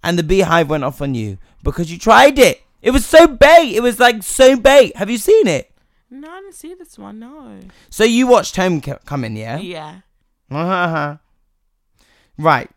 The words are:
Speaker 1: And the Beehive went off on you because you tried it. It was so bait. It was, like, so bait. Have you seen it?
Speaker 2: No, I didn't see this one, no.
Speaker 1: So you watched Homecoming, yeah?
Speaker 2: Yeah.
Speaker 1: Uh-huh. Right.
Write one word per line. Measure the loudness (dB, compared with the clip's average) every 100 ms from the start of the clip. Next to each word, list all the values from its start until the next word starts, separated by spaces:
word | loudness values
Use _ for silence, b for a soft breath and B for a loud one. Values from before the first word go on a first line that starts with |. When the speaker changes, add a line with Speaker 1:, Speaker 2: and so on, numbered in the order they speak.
Speaker 1:
And | -4 -6
the |
Beehive | -2 -2 0 0 -2
went | -4
off | -6 -8
on | -8
you | -8 -10 -12 -20 _
because | -10 -8 -10
you | -6
tried | 2 4 4 4
it. | 2 0 _ _
It | -4
was | -2 2
so | 6 6
bait. | 4 6 6 4 -2
It |
was, | -4 0
like, | 0 0
so | -8 2 4 4
bait. | 4 4 4 0
Have | -8
you | -6
seen | 0 2 2
it? | -2 -8 _ _ _ _
Speaker 2:
No, | -20 -20
I | -20
didn't | -20 -20
see | -20
this | -20 -20 _
one, | -20 -20
no. | -20 -20 -20 -20 -20 b b
Speaker 1:
So | -2
you | -2 0 2
watched | 0 0 -4
Homecoming, | -4 -4 -8 -16 _ -10 -10 -12
yeah? | -12 -12
Speaker 2:
Yeah. | -12 -16 -18 -20 _ _ _ _ _
Speaker 1:
Uh-huh. | -10 -6 -6 -4 -6 -8 -12 _ _ _ _ _ _ _ _ _ _ _ -6
Right. | -2 -2 -4